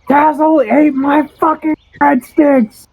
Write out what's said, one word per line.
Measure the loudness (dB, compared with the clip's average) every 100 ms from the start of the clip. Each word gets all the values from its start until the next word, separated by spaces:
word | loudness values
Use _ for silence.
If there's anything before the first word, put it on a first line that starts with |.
| 0
Tassel | 0 0 0 0 0
ate | 0 0 0
my | 0 -2 -2 -2 _
fucking | -4 -2 -6 -8 _ -2
breadsticks. | 0 0 -4 -2 2 2 -2 -8 -20